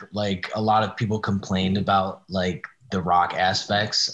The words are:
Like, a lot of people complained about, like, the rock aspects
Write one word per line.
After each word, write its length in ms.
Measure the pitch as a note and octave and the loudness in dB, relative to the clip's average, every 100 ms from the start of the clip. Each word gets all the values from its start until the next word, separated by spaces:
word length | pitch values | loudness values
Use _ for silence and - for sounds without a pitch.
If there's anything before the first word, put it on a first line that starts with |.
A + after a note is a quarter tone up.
| - | -8
Like, 400 | G#2 G#2 F#2 - | -4 -2 -4 -4
a 80 | G#2+ | -2
lot 220 | A2 G#2+ | 2 4
of 140 | G#2 - | 2 -2
people 220 | G#2+ G#2+ | -2 -2
complained 580 | - G2 - F#2+ F#2+ G2+ | 0 -2 0 0 2 0
about, 460 | F#2+ G2 F#2+ - - | 2 2 0 -6 -6
like, 380 | F#2 F2+ E2 - _ - | -2 -2 -4 -10 _ -6
the 100 | F#2 | -2
rock 340 | F2 F2 E2+ - | 2 4 4 2
aspects 760 | F#2 G2 - G#2 G#2+ - - | 0 0 0 0 0 -2 0